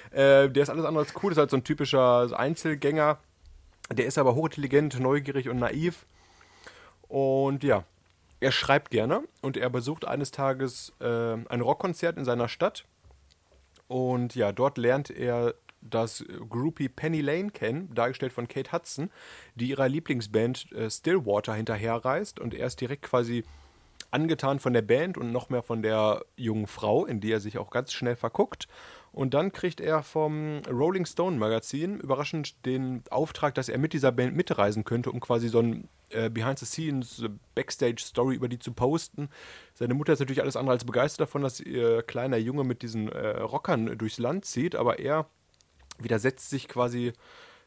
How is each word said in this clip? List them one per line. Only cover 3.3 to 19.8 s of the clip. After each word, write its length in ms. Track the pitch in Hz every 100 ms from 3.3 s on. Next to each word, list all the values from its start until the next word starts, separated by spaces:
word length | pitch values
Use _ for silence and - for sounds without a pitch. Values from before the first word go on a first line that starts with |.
| _ - - - _ -
Der 140 | 110 120
ist 100 | 147
aber 160 | 131
hochintelligent, 680 | 123 160 147 135 139 151 127
neugierig 500 | 127 143 139 135 113
und 100 | 123
naiv. 460 | 120 135 175 - - _ _ _ - - - - - _ -
Und 560 | 139 135 135 139 139
ja, 200 | 143 101 - _ _ _ - -
er 120 | 131
schreibt 380 | - - 143 -
gerne 320 | 110 117 214 320 -
und 140 | 135 -
er 120 | 123
besucht 360 | 123 123 160 -
eines 240 | 131 135
Tages, 600 | - 135 131 131 - - -
äh, 60 | 120
ein 560 | 117 117 113 - 120
Rockkonzert 560 | 120 151 185 165 170 -
in 80 | 123
seiner 220 | 120 117
Stadt. 380 | - 196 - - _ - _ _ _ _ _ _ _ -
Und 480 | 127 127 123 120 120
ja, 160 | 101
dort 260 | 101 139 127
lernt 320 | 117 139 -
er 420 | - 123 120 120 - - -
das 440 | 110 113 113 - - - 113
Groupie 400 | 117 156 - 135
Penny 320 | - 160 156
Lane 300 | 143 170 202
kennen, 420 | - 113 147 190
dargestellt 400 | 117 123 131 131
von 140 | - 117
Kate 240 | 135 -
Hudson, 400 | 170 - - 170 - - - -
die 160 | 117 123
ihrer 180 | 135